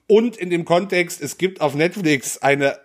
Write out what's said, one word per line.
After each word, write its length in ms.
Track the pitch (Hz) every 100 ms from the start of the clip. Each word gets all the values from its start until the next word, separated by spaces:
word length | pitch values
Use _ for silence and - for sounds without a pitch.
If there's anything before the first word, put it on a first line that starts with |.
| -
Und 320 | 214 233 -
in 140 | 180
dem 120 | 170
Kontext, 560 | 165 175 202 180 175 -
es 160 | 143 -
gibt 200 | 185 190
auf 140 | 147
Netflix 640 | 143 175 202 156 139 - -
eine 400 | 139 143 139 -